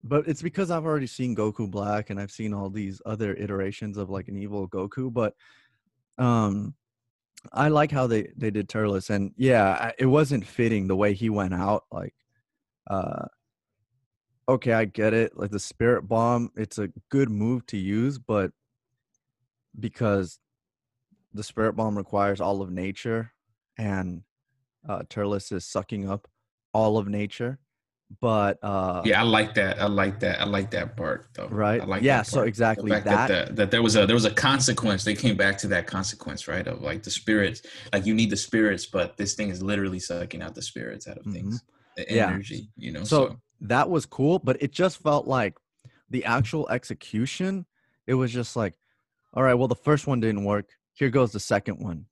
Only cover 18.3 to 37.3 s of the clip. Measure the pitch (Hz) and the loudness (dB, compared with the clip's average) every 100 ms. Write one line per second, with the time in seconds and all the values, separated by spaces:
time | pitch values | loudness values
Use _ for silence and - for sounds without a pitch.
18.3 | 107 92 _ _ _ _ _ _ _ _ | 0 0 _ _ _ _ _ _ _ _
19.3 | _ _ _ _ - 110 - 113 101 90 | _ _ _ _ -10 -10 -2 2 2 -2
20.3 | - _ _ _ _ _ _ _ _ _ | -8 _ _ _ _ _ _ _ _ _
21.3 | 101 104 - 110 110 110 104 95 101 101 | -14 -10 -2 -2 0 -2 -2 -2 0 2
22.3 | 98 95 101 95 90 92 98 120 113 113 | 2 0 -2 -4 -6 -6 -6 -4 -4 -6
23.3 | _ _ _ _ - 107 98 92 87 - | _ _ _ _ -8 -4 -2 -4 -8 -14
24.3 | _ _ _ _ _ - 95 98 - 101 | _ _ _ _ _ -8 -8 -8 -4 -2
25.3 | 101 - 95 - 107 - 107 98 101 _ | -4 -4 -8 -4 -6 -4 -6 -4 -6 _
26.3 | _ _ _ _ 110 110 110 101 104 104 | _ _ _ _ 2 2 2 0 -4 -4
27.3 | - 120 135 _ _ _ _ _ 104 120 | -4 -8 -8 _ _ _ _ _ -4 0
28.3 | 110 101 98 104 98 92 90 104 104 117 | 2 2 0 -2 -2 -2 -2 2 4 6
29.3 | 110 107 107 95 - 104 101 98 101 95 | 4 4 0 0 0 0 2 0 0 -2
30.3 | 92 101 98 98 - - - 80 - - | -2 -2 -2 -2 -4 -6 -6 -6 -6 -8
31.3 | - - 104 104 113 92 95 127 127 107 | -12 -6 0 2 0 0 0 4 4 2
32.3 | 135 113 104 113 110 107 107 101 101 127 | 0 0 2 2 2 0 0 4 2 4
33.3 | 90 - 110 101 117 113 107 98 117 110 | 0 -2 0 2 4 6 6 6 6 4
34.3 | 110 139 139 127 117 113 95 107 104 110 | 2 2 4 2 2 0 0 0 2 2
35.3 | 98 98 98 98 90 85 95 95 - - | 4 2 0 0 -2 0 -4 -4 -8 -12
36.3 | 69 - 85 - - 71 78 - - - | -12 -6 -6 -6 -6 -6 -6 -6 -6 0